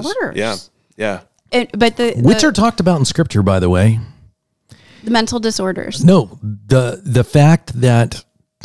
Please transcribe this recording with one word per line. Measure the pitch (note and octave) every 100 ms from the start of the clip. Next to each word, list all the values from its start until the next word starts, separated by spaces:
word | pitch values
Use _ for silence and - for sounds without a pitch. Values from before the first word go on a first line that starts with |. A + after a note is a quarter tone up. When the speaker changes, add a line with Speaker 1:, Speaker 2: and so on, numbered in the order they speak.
Speaker 1:
disorders. | C4 A#4+ - -
Speaker 2:
Yeah, | A2+ G2 - _ _ -
yeah. | G#2+ F#2+ - _ _
Speaker 1:
It, | B3 A#3+ G#3+
but | A#3 -
the, | A#3+ A#2+
Speaker 3:
Which | B2 A3
Speaker 1:
the | D4+
Speaker 3:
are |
talked | G3+ A#3 -
about | F3 E3+
in |
scripture, | C3+ - D#3 G#2
by | F#2+ F#2+
the | F2
way. | F2+ A2 A2+ - - _ _ _ _ _ - _ -
Speaker 1:
the | A3
mental | A#3 A3+ A#3+
disorders. | A3 A3 F#3+ F3+ - -
Speaker 3:
No, | E3 F#3 G2+ -
the, | G#2+ G#2 - C3 B2 G#2
the | D3+ A#2+
fact | A#2 D3 C#3+ E3 - B2
that, | B2 A#2 A#2 - - _ _ _